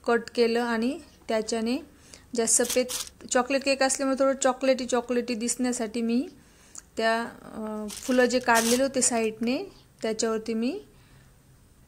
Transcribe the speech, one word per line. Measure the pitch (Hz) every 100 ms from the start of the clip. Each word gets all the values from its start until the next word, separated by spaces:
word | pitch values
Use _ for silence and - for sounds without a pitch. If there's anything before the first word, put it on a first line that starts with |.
| -
cut | 233 233 -
केलं | 233 233
आणि | 240 226 233 320 - - -
त्याच्याने | 226 220 233 226 269 - - - - - 233
ज्या | 226
सफेद | - 233 254 247 - - - -
chocolate | 254 247 269
cake | 277 269
असल्यामुळे | 269 269 269 262
थोडं | 269 269
chocolatey | 262 254 262 254 247
chocolatey | 240 240 247 240 233
दिसण्यासाठी | 233 - 247 240 226 240
मी | 226 233 349 - - - - - - -
त्या, | 226 226 233 -
अ, | - - 214 214 214
फुलं | - - 254 247
जे | 247
काढलेलं | 240 233 226 247
होते | 269 262
साईडने | 247 233 220 220 233 277 392 - - -
त्याच्यावरती | 226 220 233 220 220
मी | 220 233 392 - - - - - - _ - _ _